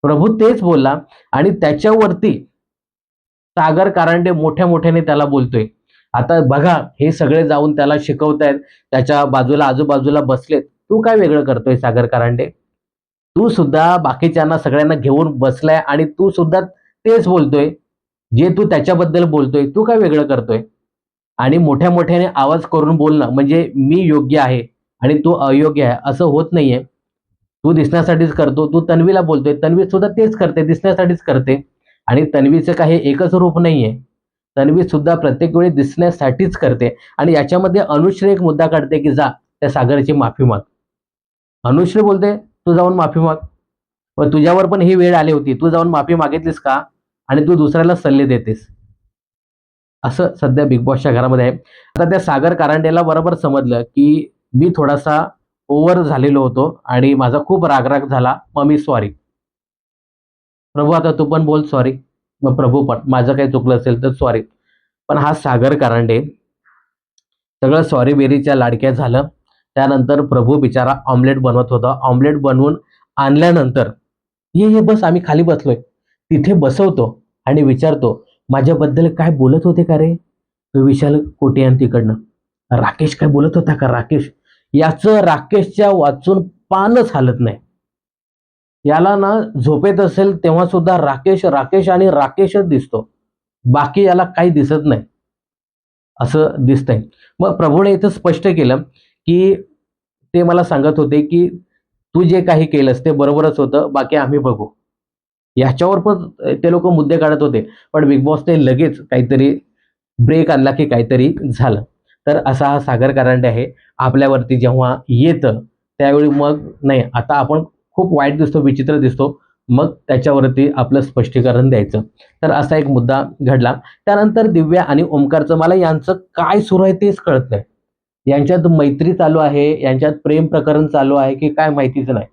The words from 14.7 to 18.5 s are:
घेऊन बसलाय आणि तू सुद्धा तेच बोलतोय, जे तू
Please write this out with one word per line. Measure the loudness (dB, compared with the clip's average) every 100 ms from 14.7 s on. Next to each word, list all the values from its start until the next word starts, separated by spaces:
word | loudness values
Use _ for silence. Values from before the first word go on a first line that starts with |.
| 0 0 0
घेऊन | 0 0 0 0
बसलाय | -2 0 0 0
आणि | 0 -2 -2
तू | 0 -2
सुद्धा | 0 0 0 -2 _ _ _ 0
तेच | 2 2
बोलतोय, | 0 2 0 -2 -4 _ _ _ _ _
जे | 0
तू | 0